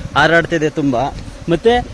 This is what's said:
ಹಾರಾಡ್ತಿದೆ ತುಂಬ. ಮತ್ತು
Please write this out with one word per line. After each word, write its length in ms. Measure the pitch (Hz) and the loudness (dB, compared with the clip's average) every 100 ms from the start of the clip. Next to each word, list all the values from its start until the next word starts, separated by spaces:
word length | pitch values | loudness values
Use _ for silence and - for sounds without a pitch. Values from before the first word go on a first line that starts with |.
| - | -4
ಹಾರಾಡ್ತಿದೆ 560 | - 160 165 160 165 151 | 2 4 4 2 0 -2
ತುಂಬ. 260 | 160 139 120 135 - - - - | 0 0 0 -2 -6 -12 -10 -2
ಮತ್ತು 400 | 170 226 240 - | 0 2 2 -2